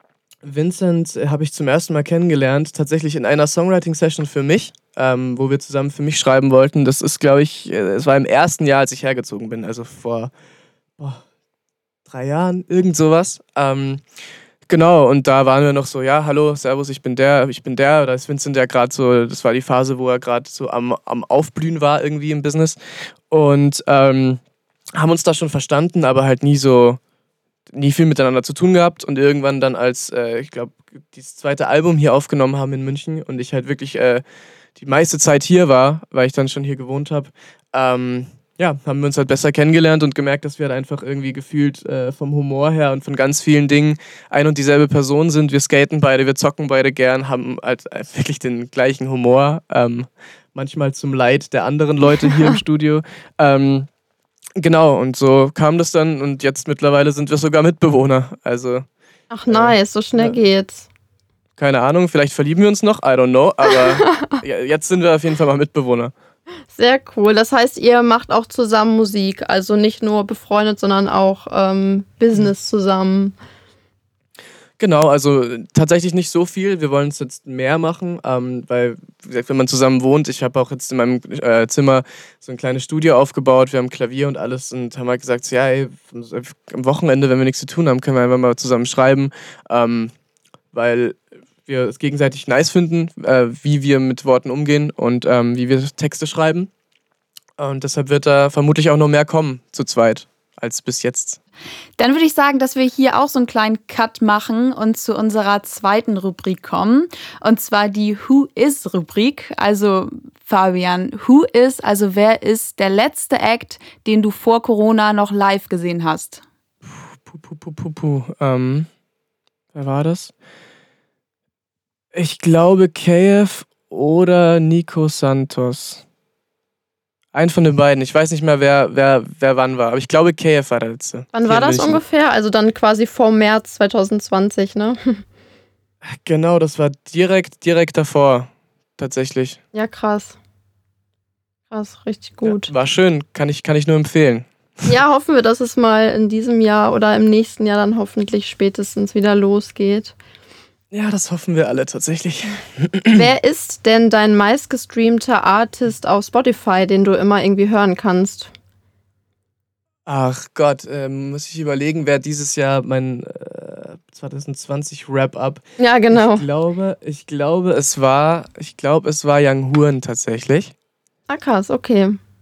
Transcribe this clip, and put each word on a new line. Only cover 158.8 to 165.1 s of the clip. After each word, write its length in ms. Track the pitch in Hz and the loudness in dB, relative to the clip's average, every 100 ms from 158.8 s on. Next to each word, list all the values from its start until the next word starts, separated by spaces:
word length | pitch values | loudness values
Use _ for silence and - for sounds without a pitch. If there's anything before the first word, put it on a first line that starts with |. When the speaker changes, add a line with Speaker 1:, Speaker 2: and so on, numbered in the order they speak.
| _ _ _ _ _ _ _ _ _ _ _ _ - | _ _ _ _ _ _ _ _ _ _ _ _ -8
Speaker 1:
Ach 400 | 139 131 127 - | -4 -2 -4 -10
Gott, 320 | - 147 139 - | -2 0 0 -6
ähm, 420 | 143 135 135 139 | -10 -8 -8 -10
muss 160 | 143 147 | -10 -12
ich 100 | 160 | -10
überlegen, 460 | 151 139 147 160 147 | -6 -4 -4 -4 0
wer 120 | 143 | -2
dieses 380 | 139 147 143 - | -2 -8 -6 -4
Jahr 240 | 135 139 | -2 -2
mein, 420 | 123 131 131 123 | -2 -4 -4 -8
äh, 720 | - - - - - - - 170 _ | -12 -16 -18 -18 -18 -18 -20 -20 _
zweitausendzwanzig 960 | _ 143 139 143 135 - 139 147 143 - | _ -16 -14 -12 -12 -10 -8 -8 -14 -6